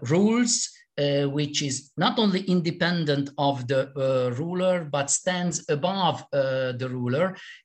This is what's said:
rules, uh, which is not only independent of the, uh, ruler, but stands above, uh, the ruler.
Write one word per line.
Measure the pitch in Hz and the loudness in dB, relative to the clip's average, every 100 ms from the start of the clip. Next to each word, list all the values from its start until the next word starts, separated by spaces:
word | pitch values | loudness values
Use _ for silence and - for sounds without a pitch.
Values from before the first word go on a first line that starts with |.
rules, | 123 170 208 233 240 - - - _ - | 0 4 4 4 2 0 -2 -10 _ -2
uh, | 143 143 | 0 2
which | 143 143 147 - | 0 0 -2 -2
is | 143 123 - - | -4 -4 -8 -2
not | 196 214 | 0 2
only | 208 185 | 2 2
independent | 196 180 165 165 175 175 147 139 143 - | 2 0 0 0 0 0 0 0 -2 0
of | 139 127 123 | 0 0 0
the, | 135 135 143 | 0 0 -2
uh, | 131 131 127 | 0 2 0
ruler, | 120 170 180 185 180 | -2 -4 0 0 0
but | 156 143 139 | 0 -2 0
stands | - 185 180 180 175 - | -2 0 0 -2 -2 -2
above, | 147 175 196 175 123 - | 0 0 2 0 0 -2
uh, | 143 135 131 127 | 0 0 0 -2
the | 123 127 | -4 -4
ruler. | 127 123 135 185 185 - - | -2 0 0 0 -4 -14 -20